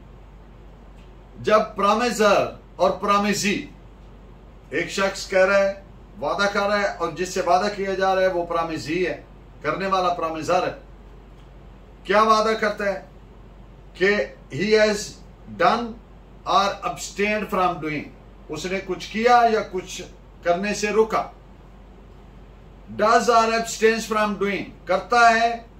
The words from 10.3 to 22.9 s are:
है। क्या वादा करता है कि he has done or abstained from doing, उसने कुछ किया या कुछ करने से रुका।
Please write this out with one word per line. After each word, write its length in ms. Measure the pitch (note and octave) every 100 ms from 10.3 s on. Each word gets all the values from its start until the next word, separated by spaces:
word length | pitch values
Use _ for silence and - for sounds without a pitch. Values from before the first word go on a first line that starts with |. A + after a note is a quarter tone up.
| D#3+ D#3+ F3+
है। 140 | - - - - - - - - - - - - - - -
क्या 160 | G#3
वादा 320 | A3 G#3+ A3
करता 300 | A3 G#3+ G#3
है 240 | G3+ F#3+ - - - - - - - - - -
कि 140 | F#3+ G#3 - - - C3+
he 280 | G#3 G#3+ G#3+
has 120 | G3+ - - - - - G#3
done 220 | F3 A3+ A#3+ A3 - - - - -
or 440 | F#3 G3 G#3 F3+
abstained 640 | - - - G#3 G#3+ G3
from 280 | F#3+ F3+ E3+
doing, 200 | D#3 D3 - - - - -
उसने 300 | D3+ F3+ F#3+
कुछ 260 | F#3 E3+ -
किया 360 | G#3+ A#3 A#3+ A#3
या 140 | G#3+
कुछ 420 | - F#3 - - E3 - - -
करने 300 | E3+ F3 G#3
से 160 | G3+ G#3
रुका। 400 | G#3 A3 F3+ - - - - - - - - - - - - - - - - -